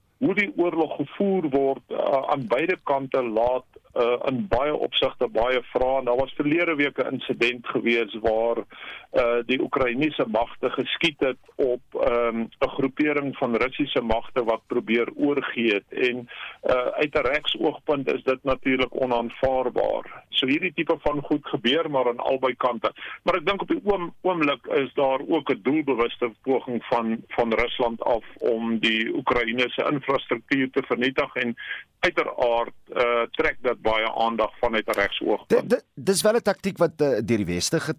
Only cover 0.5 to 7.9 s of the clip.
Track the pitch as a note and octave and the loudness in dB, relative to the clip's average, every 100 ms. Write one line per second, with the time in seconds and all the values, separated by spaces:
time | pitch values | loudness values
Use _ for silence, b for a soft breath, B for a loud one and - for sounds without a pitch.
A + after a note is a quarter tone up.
0.5 | - F3 D#3+ D#3 - D3 - G3+ F#3+ D#3 | 0 0 2 0 -2 -6 0 2 2 2
1.5 | C#3 C3+ C3+ - - - C3+ - C#3+ A2 | 2 2 0 -4 -2 0 0 0 -2 0
2.5 | B2 E3+ F3+ - C#3 C3+ C#3 A#2+ G#2+ B2 | 0 0 -2 -2 -2 0 -2 0 2 2
3.5 | B2+ - - _ - A#2+ A#2+ C#3 B2+ G2+ | 0 -4 -18 _ 0 2 2 0 -2 -2
4.5 | A#2 D3 D3+ A#2+ - C3 - A#2 G#2+ B2 | 0 0 0 -2 0 -2 0 -2 2 2
5.5 | B2+ - B2 B2+ C3+ B2 B2 C3+ - D3 | 2 0 0 2 2 2 2 0 -2 2
6.5 | E3+ E3+ D3 C#3+ - - B2 - A2 A#2+ | 2 2 2 0 0 -2 -4 -4 0 0
7.5 | B2 - A#2+ A2+ | 0 -4 -2 2